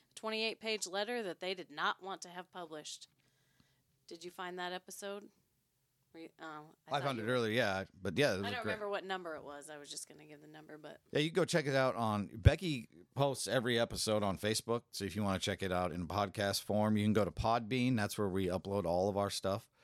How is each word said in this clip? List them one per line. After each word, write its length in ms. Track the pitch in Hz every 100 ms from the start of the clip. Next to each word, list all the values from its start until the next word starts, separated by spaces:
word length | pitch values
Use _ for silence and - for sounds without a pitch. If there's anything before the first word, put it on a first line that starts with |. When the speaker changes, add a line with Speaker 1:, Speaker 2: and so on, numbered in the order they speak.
| _ -
Speaker 1:
a 40 |
twenty-eight 400 | 220 220 226 -
page 280 | 220 214 185
letter 340 | 190 208 247
that 160 | 196 160
they 140 | 180
did 160 | 185 143
not 320 | 147 190 -
want 180 | 185 175
to 60 | 180
have 220 | 180 180
published. 560 | 190 160 156 151 - - _ _ _ _ _ _ _ _ _ -
Did 160 | 170
you 80 | 175
find 260 | - 180 180
that 160 | 180
episode? 500 | 185 - - 202 202 - _ _ _ _ _ _ _ _ 165
Were 60 |
you, 80 | 165 -
oh, 40 | 160 151 156 - -
I 60 | 143
Speaker 2:
I 40 |
Speaker 1:
thought 60 | 139
Speaker 2:
found 120 | 120
Speaker 1:
you 60 | 107
Speaker 2:
it 20 |
Speaker 1:
were 60 |
Speaker 2:
earlier, 180 | 127 113
yeah. 300 | 113 107 95 95 95
But 160 | 98 90
yeah, 160 | 143
it 40 | 95
was 80 | 101
Speaker 1:
I 20 |
Speaker 2:
a 40 |
Speaker 1:
don't 100 | 156
Speaker 2:
great 80 | 107
Speaker 1:
remember 160 | 208 208
what 160 | 202 190
number 300 | 190 170 156
it 80 |
was. 260 | 139 143 143
I 60 | 147
was 140 | 143
just 160 | 147 -
gonna 160 | 151 151
give 140 | 151
the 60 | 151
number, 320 | 156 151 151
but 160 | 147 - _
Speaker 2:
Yeah, 80 | 143
you 100 | 156
go 160 | 175 165
check 220 | 170 143
it 80 | 135
out 200 | 131 110
on, 340 | 110 104 98
Becky 540 | 113 135 160 180 127 - 82 90 127
posts 320 | 139 131 98
every 300 | 127 117 117
episode 460 | 117 95 - 107
on 160 | 101 87
Facebook. 420 | 104 107 - 117 -
So 140 | - 98
if 100 | 101
you 60 |
wanna 140 | 101 92
check 240 | - 95
it 100 | 95
out 200 | 90 90
in 160 | 85 82
podcast 560 | 95 101 104 101 98
form, 340 | - 104 107 107
you 60 | 107
can 80 |
go 100 | 107 92
to 60 |
Podbean. 640 | - 113 117 107 127 123 117
That's 220 | 104 -
where 120 | 101
we 180 | 95 92
upload 380 | 90 95 101 82
all 220 | 90 101
of 60 | 98
our 120 | 101
stuff. 380 | - 98 104 - _